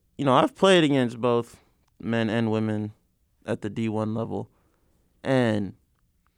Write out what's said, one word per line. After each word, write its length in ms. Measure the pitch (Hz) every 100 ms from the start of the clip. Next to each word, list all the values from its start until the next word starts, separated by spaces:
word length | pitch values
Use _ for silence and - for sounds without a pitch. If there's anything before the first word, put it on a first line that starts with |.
| _ -
you 80 |
know, 80 | 139
I've 200 | 131 262
played 300 | - 190 180
against 360 | 151 139 120 117
both 380 | 120 120 117 - _ _ _ -
men 300 | - 117 110
and 200 | 117 113
women 400 | 110 110 107 104 - _ _ _ _
at 180 | - 117
the 80 | 107
D 180 | 107 113
one 260 | 107 107
level. 340 | 113 110 98 113 _ _ _ _ _ _ _
And 500 | - 131 117 104 98 - _ _ _ _ _